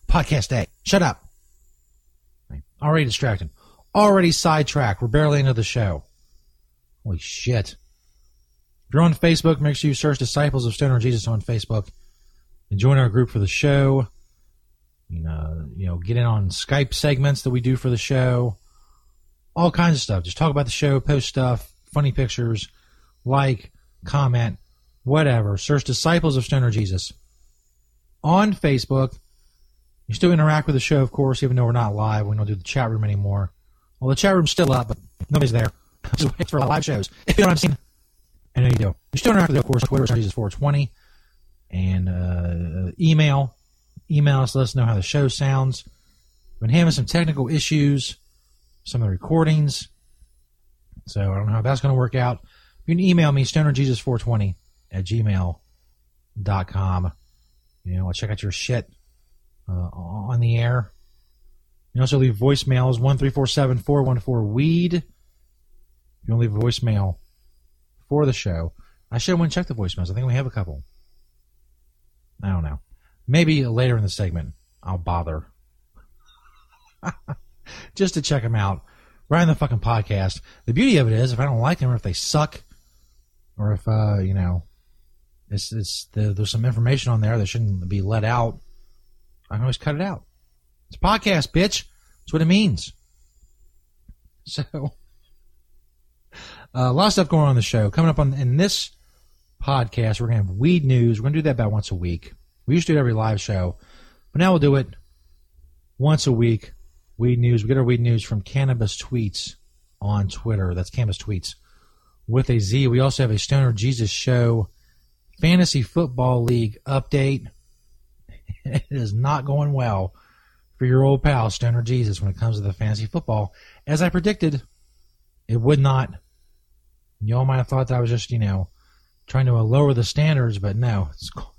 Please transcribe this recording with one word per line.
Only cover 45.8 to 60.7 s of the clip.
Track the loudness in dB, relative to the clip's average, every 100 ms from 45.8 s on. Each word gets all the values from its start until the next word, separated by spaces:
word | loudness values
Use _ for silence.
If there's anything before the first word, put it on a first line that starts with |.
| -12 _ _ _ _ _ -20
We've | -6 0
been | 4
having | 4
some | 2 0
technical | 0 0 -2 -2
issues, | -2 0 2 2 0 -4 -12 _ _ _ _ _ _
some | -8 -2
of | -2
the |
recordings. | -2 0 2 4 2 0 -4 -12 _ _ _ _ _ _ _ _ _ _ -20 -10
So | -4
I | -2 -2
don't | -2
know |
how | -2
that's | -2 0
gonna | 0 2
work | 0
out. | 0 -2 -2 -12 _ _ -10 -2
You |
can | 2
email | 4 4 4
me, | 2 2
stoner | 2 2
jesus | 2 0 0
four | -2 -2
twenty | -2 0 -2 -4 _ _ _
at | -8 -4
gmail | -2 0 0 -2 -6 _ _ _ _ _ _ _ -8
dot | -4 -2 -2
com. | -2 -2 -2 -4 -8 _ _ _ _ _ _
You | -6 -4
know, | -4
I'll |
check | -6 -6
out | -6
your | -6
shit, | -6 -4 -4 -6 _ _ _ _ _ _ _ -8
uh, | -6 -6
on | -10 -12 -10 -4 -2
the | 0 0
air. | 0